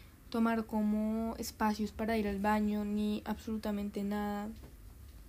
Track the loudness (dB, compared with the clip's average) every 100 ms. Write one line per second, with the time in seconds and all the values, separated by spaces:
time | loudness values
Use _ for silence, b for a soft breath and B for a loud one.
0 | B B -4 2 4 4 2 2 2 2
1 | 2 0 0 -2 -6 0 2 2 -2 -2
2 | 0 2 2 2 2 4 4 2 0 2
3 | 2 0 -2 -4 -4 -4 -2 -2 -2 -2
4 | -2 0 0 -2 -4 -8 -14 -16 -16 -16
5 | -16 -16